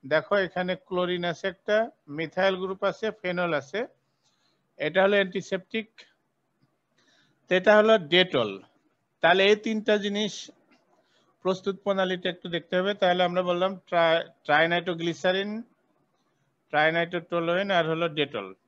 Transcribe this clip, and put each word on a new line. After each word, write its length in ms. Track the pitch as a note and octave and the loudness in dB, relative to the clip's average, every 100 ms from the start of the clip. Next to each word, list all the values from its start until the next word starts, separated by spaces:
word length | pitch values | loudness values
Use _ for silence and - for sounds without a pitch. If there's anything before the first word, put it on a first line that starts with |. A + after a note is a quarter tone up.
দেখো, 300 | C3+ D#3 D3+ G3+ F#3 | 0 -2 0 -2 0
এখানে 260 | - F3+ F3+ _ | -4 -4 -6 _
ক্লোরিন 380 | F3+ F3+ F3+ | -4 -2 -2
আছে 200 | F3 E3 F#3+ | -4 -6 -8
একটা, 280 | F3 - G#3+ A3+ _ _ | -8 -2 0 0 _ _
মিথাইল 460 | D3 D#3+ F#3 F#3 F#3+ | -8 -6 0 0 0
গ্রুপ 180 | F#3 F#3+ G3 | -6 -4 -4
আছে, 160 | F#3+ A3 | -2 -6
ফেনল 400 | G#3 F3+ F3+ F3 D3+ | -6 -6 -4 -2 -2
আছে, 200 | C3+ G3 B3 _ _ _ _ _ _ _ _ _ | -4 -8 -8 _ _ _ _ _ _ _ _ _
এটা 200 | D3+ E3+ | -2 2
হলো 120 | G3 G3+ | 4 4
অ্যান্টিসেপটিক, 720 | F#3+ F#3+ - F#3+ F3+ A3 G#3+ _ - _ _ _ _ _ _ _ _ _ _ _ _ _ _ | 2 -4 -6 -8 -6 -8 -8 _ -20 _ _ _ _ _ _ _ _ _ _ _ _ _ _
তো 40 | F#3 | 0
এটা 140 | F#3 G#3+ | 4 6
হলো 160 | G#3+ A3 | 6 4
ডেটল। 520 | D3+ F3 F#3 C#3+ A2 G2 - _ _ _ _ _ | 4 2 2 0 -2 -4 -14 _ _ _ _ _
তাহলে 220 | E3 F#3 G3 | 4 4 4
এই 60 | G#3 | 2
তিনটা 380 | A3 A3 G#3 G#3 | 0 -4 0 0
জিনিস 360 | G3+ G3+ G#3+ - - - _ _ _ _ _ _ _ _ | 0 -4 -6 -8 -18 -20 _ _ _ _ _ _ _ _
প্রস্তুত 340 | F#3 F#3 G3 F#3+ | -4 -4 -4 -6
প্রণালীটা 460 | G3+ F#3+ F#3 F#3 F#3 | -4 -2 0 -2 -6
একটু 120 | F3 F3 | -8 -8
দেখতে 260 | E3+ - F#3 | -8 -4 -2
হবে। 140 | F#3+ G3+ | -2 0
তাহলে 220 | F#3 F3+ F3+ | 2 2 2
আমরা 140 | F3+ | 0
বললাম 280 | F3+ F3 F#3+ F#3 _ | 0 0 0 -4 _
ট্রাই-, 360 | F3 E3 E3 - _ | 2 4 2 -2 _
ট্রাইনাইট্রোগ্লিসারিন, 1040 | - D3 E3 F3 E3+ E3+ E3+ E3 F#3 F#3 G3+ G#3+ A#3+ _ _ _ _ _ _ _ _ _ _ | 0 2 4 0 -2 -4 -4 -2 -2 0 -4 -8 -12 _ _ _ _ _ _ _ _ _ _
ট্রাইনাইট্রোটোলুইন 1000 | D3 D#3 E3 E3+ F3 D#3+ E3+ E3 F3 G3+ F#3 | 0 2 0 -2 -6 -4 -4 -2 -2 0 0
আর 60 | D#3+ | 0
হলো 160 | D#3+ E3+ D3+ | -2 -4 -2
ডেটল। 280 | C#3 A#2 F#2+ F#2+ | -4 -4 -10 -14